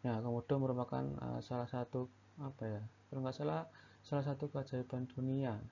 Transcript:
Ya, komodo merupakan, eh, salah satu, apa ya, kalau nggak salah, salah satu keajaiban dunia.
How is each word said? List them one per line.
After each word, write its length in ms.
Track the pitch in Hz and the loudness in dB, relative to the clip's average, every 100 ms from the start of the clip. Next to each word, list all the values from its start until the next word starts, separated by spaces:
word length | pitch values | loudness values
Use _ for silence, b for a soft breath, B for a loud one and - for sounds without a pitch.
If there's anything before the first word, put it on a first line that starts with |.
Ya, 160 | 127 113 | 2 0
komodo 300 | 120 120 - 139 | 2 0 2 4
merupakan, 480 | 131 123 123 131 135 | 4 2 2 0 0
eh, 280 | 139 123 120 | -2 -2 -4
salah 240 | 117 123 120 | -2 -2 -2
satu, 400 | 127 123 131 127 - - - | -2 -2 -2 -2 -6 -20 -8
apa 240 | 139 135 | -8 -4
ya, 160 | 113 107 110 - - | -2 -2 -4 -10 -8
kalau 80 | 135 | -2
nggak 160 | 131 131 | -2 0
salah, 320 | 147 160 165 B B B | 0 0 -2 B B B
salah 240 | - 143 | 0 2
satu 240 | 139 139 147 | 2 0 0
keajaiban 560 | 143 135 127 127 127 127 | -2 0 -2 0 -2 -2
dunia. 480 | - 131 135 131 110 113 | 0 2 4 2 0 -4